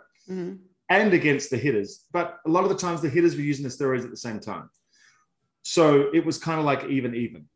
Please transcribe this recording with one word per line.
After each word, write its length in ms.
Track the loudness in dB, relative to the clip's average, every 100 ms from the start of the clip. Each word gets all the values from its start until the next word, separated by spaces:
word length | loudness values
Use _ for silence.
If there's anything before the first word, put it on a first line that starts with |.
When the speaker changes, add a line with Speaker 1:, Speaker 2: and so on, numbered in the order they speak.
| _ _ -12
Speaker 1:
Mm-hmm. 280 | -8 -8 -12 _ _ 2
Speaker 2:
And 260 | 4 6
against 360 | 4 4 0 0
the 60 | -2
hitters. 480 | 0 0 -2 -10 _
But 280 | -4 -4 -6
a 60 | -2
lot 140 | 0
of 60 | 0
the 60 | -2
times 240 | -4 -2
the 80 | 0
hitters 280 | 4 2 2
were 60 |
using 200 | -4 -4
the 80 | -6
steroids 320 | -4 -2 -2
at 80 | -6
the 60 | -10
same 240 | -10 -10
time. 280 | -10 -12 -14 _ _ _ _ _ _ _ _ _
So 480 | -4 4 6 6 4
it 140 | 0 -2
was 160 | -4
kinda 200 | -4 -2
like 220 | 0 0 -2
even, 280 | -4 -2
even. 340 | -6 -8 -10 -20